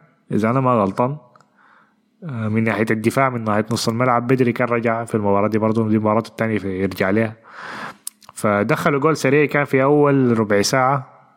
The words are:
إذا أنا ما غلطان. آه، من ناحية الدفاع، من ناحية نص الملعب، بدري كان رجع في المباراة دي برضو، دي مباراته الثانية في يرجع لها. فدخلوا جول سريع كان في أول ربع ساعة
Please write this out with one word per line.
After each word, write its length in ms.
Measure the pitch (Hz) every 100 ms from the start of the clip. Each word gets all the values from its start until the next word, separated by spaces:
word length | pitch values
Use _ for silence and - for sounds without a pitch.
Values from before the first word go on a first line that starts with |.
| _ _ _
إذا 180 | 107 110
أنا 100 | 131
ما 120 | 131
غلطان. 460 | 120 98 98 123 147 - _ _ _ _ _ _ _ _ _
آه، 240 | 175 120 110
من 160 | 110
ناحية 220 | 113 101 113
الدفاع، 380 | 110 110 - 135
من 140 | 123
ناحية 220 | 110 104 107
نص 180 | 113 -
الملعب، 380 | 113 127 120 120
بدري 240 | 127 120
كان 160 | 117 120
رجع 380 | 117 117 113 117
في 100 | 113
المباراة 320 | 101 101 104
دي 100 | 107
برضو، 320 | 110 110 110
دي 100 | 110
مباراته 300 | 107 107 113
الثانية 280 | - 113 107
في 240 | 95 92
يرجع 280 | 95 90 95
لها. 260 | 104 110 113 - - - - - - - - -
فدخلوا 680 | - 110 101 107 151 170 143
جول 180 | 151 147
سريع 280 | 131 143 143
كان 200 | 147 143
في 180 | 135
أول 560 | 135 147 143 139 127 113
ربع 220 | 107 101
ساعة 460 | 98 135 127 139 131 - _